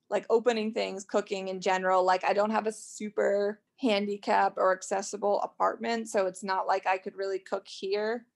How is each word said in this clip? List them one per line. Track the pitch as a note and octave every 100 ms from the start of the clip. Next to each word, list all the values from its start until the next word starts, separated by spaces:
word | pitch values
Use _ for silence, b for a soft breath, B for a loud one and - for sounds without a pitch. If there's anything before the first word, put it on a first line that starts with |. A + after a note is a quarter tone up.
| -
like, | G#3+ -
opening | A3+ A#3+ A3+ G#3+
things, | A3 F#3+ F#3+ -
cooking | G#3+ G3+ G3 F#3+
in | F#3
general. | F#3+ F#3 F#3 F#3 F#3
Like, | F#3
I | F3
don't | G3 G#3+
have | A3 G#3+
a |
super | A3 - - G#3+ G#3 G3+ G3+ G3+ G#3+ _ _
handicap | B3+ G3+ G3+ G3+ - G3+ G3 G3
or | F#3+
accessible | F#3 - G3 G3+ G3+ G3+ G3+
apartment, | - - A3 A3+ A3+ A#3 A3+
so | G#3+ F#3+
it's | F#3
not | G3 F#3+ F#3
like | G3 F#3
I | F#3+
could | G3+ F#3
really | G3 F#3+
cook | - G3 -
here. | - F#3+ G3+ G#3+ A#3+ A#3